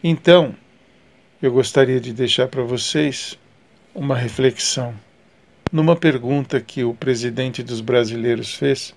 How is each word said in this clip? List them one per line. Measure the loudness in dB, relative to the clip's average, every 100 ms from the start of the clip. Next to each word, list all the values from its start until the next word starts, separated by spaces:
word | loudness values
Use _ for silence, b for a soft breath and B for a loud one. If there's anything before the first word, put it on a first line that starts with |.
Então, | 0 2 6 6 6 -6 _ _ _ _ _ _ _ _
eu | 2
gostaria | 2 2 2 4 2
de | -4
deixar | -4 -2 0 0
para | -2
vocês | -4 -4 -2 -2 -2 -4 -12 -16 _ _ _ _ _ -8
uma | -4 -2
reflexão. | -2 2 0 2 -4 -4 -6 -10 _ _ _ _ _ _ -4
Numa | 2 2 4
pergunta | 2 0 -2 -2 -2 -4
que | -4 -4
o | -4
presidente | -2 -2 -2 -2 -4 -6 -6
dos | -8 -8
brasileiros | 0 0 2 -2 -2 -2 -4
fez | -4 -2 -2 -6